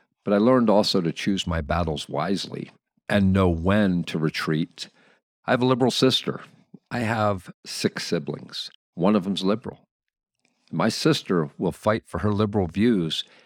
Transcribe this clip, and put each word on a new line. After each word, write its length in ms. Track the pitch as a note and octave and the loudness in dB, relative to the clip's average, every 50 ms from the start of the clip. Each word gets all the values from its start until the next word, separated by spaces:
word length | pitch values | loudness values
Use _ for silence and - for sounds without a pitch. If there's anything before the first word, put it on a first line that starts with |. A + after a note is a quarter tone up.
| _ _ _ _ _ | _ _ _ _ _
but 80 | - G2+ | 0 2
I 40 | G2+ | 4
learned 320 | G#2+ A#2+ C3 B2+ A#2+ G#2+ | 4 4 4 4 4 4
also 300 | G2+ G2+ G#2 - - G2 | 4 4 4 2 2 0
to 140 | F2 E2 D#2 | 0 -2 -2
choose 340 | - - - G2+ F#2 - F#2 | -2 -2 -2 -2 -2 -2 -2
my 140 | E2 E2 | -2 -2
battles 480 | D#2 C#2+ E2 E2+ F2 E2 D2+ C#2+ - - | -2 -2 -2 -2 -2 -2 -4 -6 -6 -6
wisely 640 | - C#2 D#2 F2+ G2+ F2 - - - - - - - _ _ _ _ _ _ - | -6 -4 -2 -2 -2 -4 -4 -6 -10 -10 -12 -12 -14 _ _ _ _ _ _ -2
and 240 | G#2 G#2 G2 F#2+ | 0 2 4 4
know 160 | F#2 F#2+ F#2+ F#2 | 4 4 4 4
when 560 | E2+ E2 D#2+ F2+ G2 G#2+ G#2+ G2 F2+ F2 E2 | 2 2 2 2 2 4 2 2 2 0 -2
to 160 | - - E2 | -4 -2 -2
retreat. 680 | D#2 D#2 - - - - D#2+ D#2 E2 - _ - - - _ _ _ _ _ _ _ _ _ _ _ | -2 -2 -2 -2 -2 -2 -2 -2 -2 -4 _ -12 -18 -18 _ _ _ _ _ _ _ _ _ _ _
I 60 | - | -2
have 100 | B2 B2 | 0 2
a 40 | B2 | 4
liberal 260 | B2+ C3 A#2+ C3 B2 | 2 2 4 2 2
sister. 500 | - - - C3 A#2+ - - - - - - - - _ _ _ - - _ _ | 2 4 4 4 2 2 -2 -4 -8 -8 -12 -20 -20 _ _ _ -20 -20 _ _
I 80 | - A#2+ | -6 -4
have 500 | A#2+ G#2+ A2+ A2+ G#2+ G#2 G2+ F#2+ - - - _ _ | -4 -2 0 0 0 0 0 -2 -6 -12 -20 _ _
six 400 | - - - - G2+ - - - | -14 -6 -4 -4 -4 -4 -6 -6
siblings. 640 | - - E2+ D2 C#2+ - - - - - - - - - _ _ _ _ | -4 -4 -4 -4 -6 -8 -10 -12 -14 -14 -14 -14 -14 -16 _ _ _ _
One 200 | - E2 F#2+ G#2+ | 0 2 2 2
of 80 | G#2+ F2 | 2 0
them's 220 | G2 G2 E2+ - | -2 -4 -2 -2
liberal. 340 | F#2+ G2+ A2 - G2 - - _ _ _ _ _ _ _ _ _ _ _ _ _ _ _ _ _ _ | -2 -2 -2 -4 -10 -14 -14 _ _ _ _ _ _ _ _ _ _ _ _ _ _ _ _ _ _
My 200 | - E2 F2 A2+ | -4 -2 -2 -2
sister 640 | A2 - - D#3 D#3 - - - G2 F2 D#2 C#2+ - - | -2 0 0 0 0 0 0 0 0 0 0 -2 -4 -4
will 140 | - F2+ | -4 -4
fight 320 | E2 - - G#2+ G#2+ A2+ - | -4 -2 -2 -2 -2 -2 -4
for 120 | _ - E2+ | _ -6 -4
her 160 | E2 G#2+ G#2 | -2 0 0
liberal 340 | G2 G#2+ G#2+ G2+ G#2+ F#2+ E2+ | 0 0 0 0 0 -2 -2
views 560 | D2+ F#2+ G#2 A#2+ A#2+ G2 E2+ D#2+ D2+ - - - - - _ | 0 0 2 2 2 2 0 -2 -4 -6 -8 -10 -16 -20 _